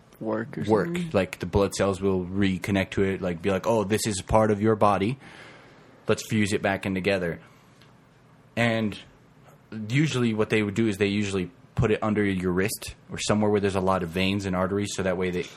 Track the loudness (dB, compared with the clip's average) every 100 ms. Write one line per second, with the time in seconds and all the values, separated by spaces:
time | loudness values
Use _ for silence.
0 | _ -10 -6 -6 -6 -6 2 2 2 -4
1 | 0 0 0 -4 0 2 2 0 0 0
2 | 0 0 -2 0 0 0 0 0 0 0
3 | 0 0 -4 -4 -2 0 2 0 2 0
4 | -2 -4 2 4 4 4 2 4 2 2
5 | 0 -4 -12 -20 -20 -20 -20 -20 -20 -8
6 | -2 -2 -2 0 0 0 -2 -2 -4 -2
7 | 0 0 -2 -6 -12 -20 -20 -20 -20 -20
8 | _ _ _ -20 -8 -2 0 0 -2 -6
9 | -14 -20 -20 -20 -20 -20 _ -12 -2 0
10 | 0 0 0 0 2 0 0 0 0 2
11 | 0 0 0 -2 -4 -10 -8 0 2 2
12 | 2 2 2 0 0 0 0 -2 -10 -16
13 | -12 -4 0 2 2 2 2 0 0 0
14 | -2 -2 0 0 -2 -2 0 -2 -4 -2
15 | -2 -2 -2 -4 -6